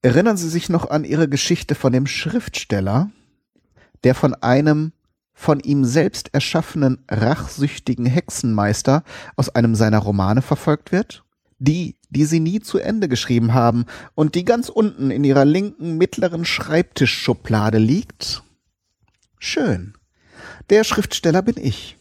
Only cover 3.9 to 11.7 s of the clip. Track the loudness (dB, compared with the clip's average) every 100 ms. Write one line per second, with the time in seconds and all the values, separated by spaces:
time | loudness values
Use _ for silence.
3.9 | _ 0 2 0 0 0 2 4 2 0
4.9 | _ _ _ _ _ -2 0 0 0 2
5.9 | 2 0 -4 -4 -4 -2 -4 -4 0 0
6.9 | 0 -4 0 0 0 -4 -4 -4 -4 -6
7.9 | -2 0 0 -4 -6 -2 0 0 0 2
8.9 | 0 0 -18 -10 -4 -2 2 2 4 4
9.9 | 4 2 0 2 2 0 -2 0 -2 0
10.9 | -4 -4 -12 _ _ _ _ 0